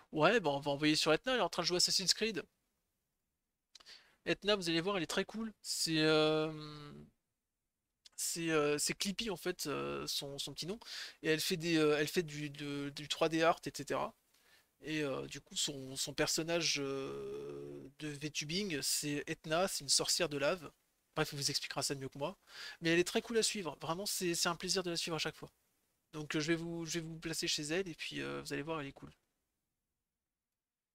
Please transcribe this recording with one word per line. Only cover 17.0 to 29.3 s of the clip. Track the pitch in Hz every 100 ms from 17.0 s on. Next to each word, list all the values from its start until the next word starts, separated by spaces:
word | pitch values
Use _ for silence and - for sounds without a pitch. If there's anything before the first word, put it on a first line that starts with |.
| 139 139 135 143 143 143 143 143 139 -
de | 151
VTubing, | 143 151 - 151 175 208 143
c'est | - - 147 147 -
Etna, | 160 160 160 -
c'est | -
une | 139
sorcière | - 143 - 170
de | 143
lave. | 143 180 135 - _ _ _ -
Bref, | 151
on | 147
vous | 139
expliquera | 139 - -
ça | -
mieux | 139 135
que | 139
moi. | 151 - - - - -
Mais | 165
elle | 170
est |
très | 175 226
cool | 220 226
à |
suivre. | 214 214 160 135
Vraiment, | 147 170 202
c'est, | - 185
c'est | 170 180
un | 165
plaisir | 185 190
de | 180
la | 170
suivre | - 156
à |
chaque | 160 -
fois. | 139 _ _ _ _ _ _
Donc, | 156 151
euh, | 160
je | 147
vais | 165
vous, | 170 170 165
je | 170
vais | 160
vous | 160
placer | 165 160 165
chez | -
elle, | 147 170 190
et |
puis, | 151 - 151
euh, | 139 143
vous | 143
allez | 143
voir, | 147 160
elle | 139
est |
cool. | - 139 - _